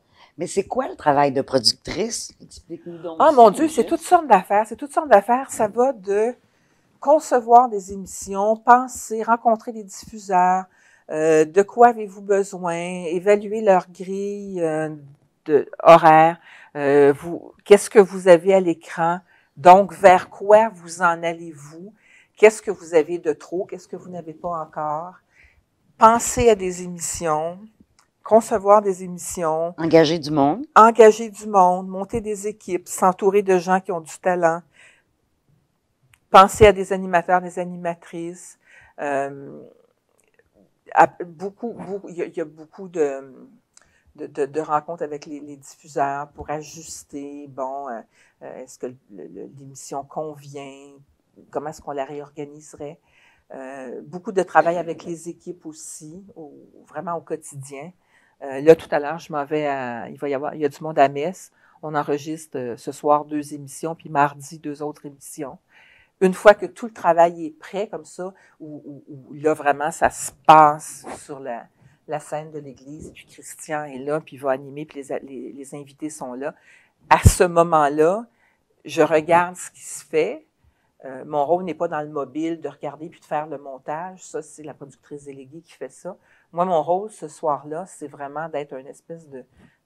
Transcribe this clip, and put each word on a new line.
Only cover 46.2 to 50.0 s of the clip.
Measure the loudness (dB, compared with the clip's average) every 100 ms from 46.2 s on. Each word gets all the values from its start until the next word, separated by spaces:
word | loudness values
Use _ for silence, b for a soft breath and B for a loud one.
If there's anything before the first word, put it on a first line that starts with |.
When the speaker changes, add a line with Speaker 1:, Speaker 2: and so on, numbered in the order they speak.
| -12
Speaker 2:
pour | -16 -12
ajuster, | -12 -12 -20 -18 -20 -18 -18 -16 -18 -18
bon, | -12 -10 -10 -12
euh, | -14 -16 _ _ _
euh, | -20 -18
est-ce | -20 -14
que | -14
le, | -14 _
le, | -20 -20 -18 -20 -20
l'émission | -20 -20 -14 -14